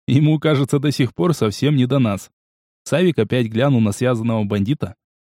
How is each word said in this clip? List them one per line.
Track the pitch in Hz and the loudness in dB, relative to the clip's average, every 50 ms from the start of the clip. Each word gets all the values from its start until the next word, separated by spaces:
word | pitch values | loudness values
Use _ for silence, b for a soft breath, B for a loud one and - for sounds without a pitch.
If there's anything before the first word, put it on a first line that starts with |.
| _ | _
Ему, | - 127 143 156 151 156 147 | 2 2 4 4 4 2 2
кажется, | - 156 156 135 143 - - 143 | 0 0 0 0 0 0 -2 -2
до | 131 151 | 0 0
сих | 135 - 139 120 - | 0 0 -2 -2 -2
пор | - 170 175 151 | -2 -2 0 0
совсем | - 113 107 104 - 127 143 151 | 0 -2 -2 -2 -2 0 0 2
не | 135 127 | 2 2
до | 123 139 139 | 2 2 0
нас". | 123 110 101 92 - - _ _ _ _ _ _ _ _ _ _ - | 0 0 -2 -4 -8 -14 _ _ _ _ _ _ _ _ _ _ -8
Савик | - 135 151 185 180 151 - | -4 0 0 2 2 2 0
опять | 110 101 120 127 120 | 0 0 0 -2 -2
глянул | 110 110 110 135 143 135 117 | -2 0 0 2 2 2 2
на | 110 104 | 2 0
связанного | 98 - 123 127 127 113 113 117 113 110 107 | 0 -2 -2 -2 -2 -2 -2 -2 -2 -2 -2
бандита, | 101 107 104 101 110 147 - - 92 - _ _ _ _ _ _ | -2 -2 -2 -2 -2 -4 -6 -6 -10 -12 _ _ _ _ _ _